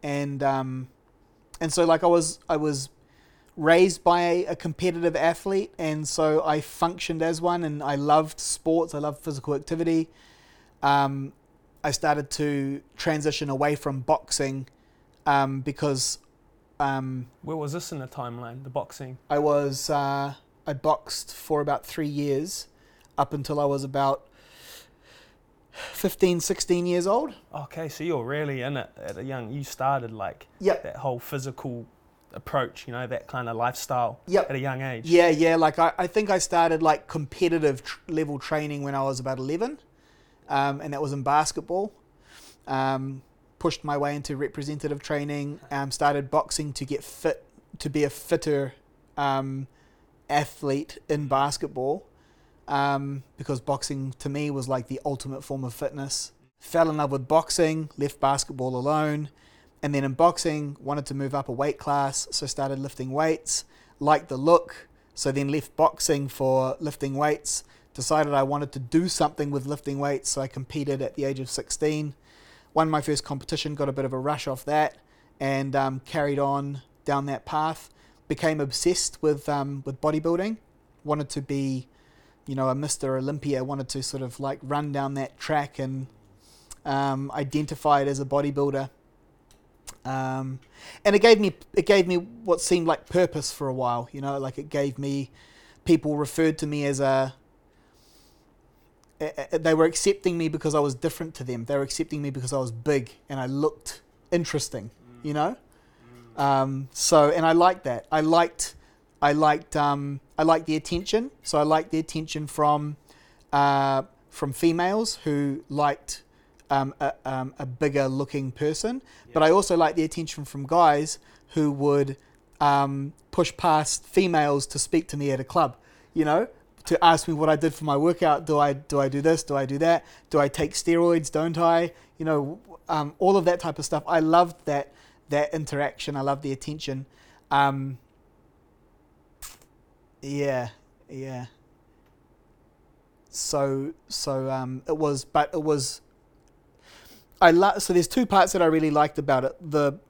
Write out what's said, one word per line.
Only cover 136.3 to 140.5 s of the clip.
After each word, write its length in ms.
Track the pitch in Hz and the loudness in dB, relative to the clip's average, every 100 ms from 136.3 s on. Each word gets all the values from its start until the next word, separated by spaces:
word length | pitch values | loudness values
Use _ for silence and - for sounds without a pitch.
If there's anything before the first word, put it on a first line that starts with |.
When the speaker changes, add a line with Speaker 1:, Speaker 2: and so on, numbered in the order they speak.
| 139 | -2
Speaker 1:
the 100 | 143 | -4
attention. 520 | 131 - 151 - 135 135 _ _ _ - | -6 -8 -8 -6 -8 -8 _ _ _ 0
Um, 480 | 139 139 135 135 127 _ _ _ _ _ _ _ _ _ _ _ _ _ - - - _ _ _ _ _ - | 2 4 2 -6 -10 _ _ _ _ _ _ _ _ _ _ _ _ _ -20 -20 -20 _ _ _ _ _ -14
yeah, 460 | 139 143 139 | -8 -2 0